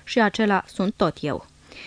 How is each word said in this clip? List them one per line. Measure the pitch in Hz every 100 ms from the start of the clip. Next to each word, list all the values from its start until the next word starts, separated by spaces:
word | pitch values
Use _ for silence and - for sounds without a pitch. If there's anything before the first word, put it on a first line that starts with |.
și | - -
acela | 214 - 220 190 -
sunt | - 190 -
tot | 170 -
eu.” | 151 110 - _ - -